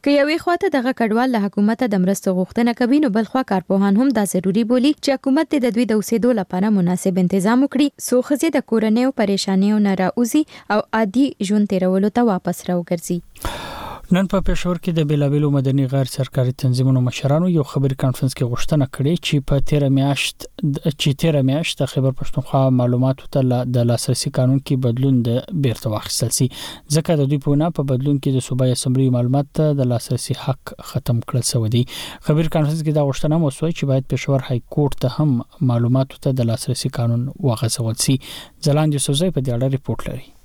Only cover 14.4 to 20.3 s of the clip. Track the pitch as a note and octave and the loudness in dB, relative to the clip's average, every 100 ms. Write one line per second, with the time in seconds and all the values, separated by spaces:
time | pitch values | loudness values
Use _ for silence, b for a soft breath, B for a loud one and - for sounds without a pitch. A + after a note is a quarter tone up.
14.4 | F3+ F3 F3+ F3 - E3 D3 D3+ C#3+ D3 | 2 0 0 -2 -2 0 0 2 2 2
15.4 | D3 C#3 C3+ C3+ C3+ C#3 C3 - C3 - | 2 2 2 0 0 0 -2 -4 -4 0
16.4 | B2+ C3 C3 B2 C3 C3 B2 - C3+ D3+ | -2 0 0 2 2 2 2 -2 0 0
17.4 | F3+ E3+ C#3 C#3+ C3+ C3+ D#3 B2 C3+ - | 2 0 0 0 -2 0 -2 0 -2 -2
18.4 | B2 B2 - D#3 C3+ - C3+ E3+ - D3 | -4 0 2 2 0 0 0 0 0 -2
19.4 | C3+ C#3 - D3 C#3 C3+ C#3 C3 - | 2 2 2 2 2 2 2 0 -4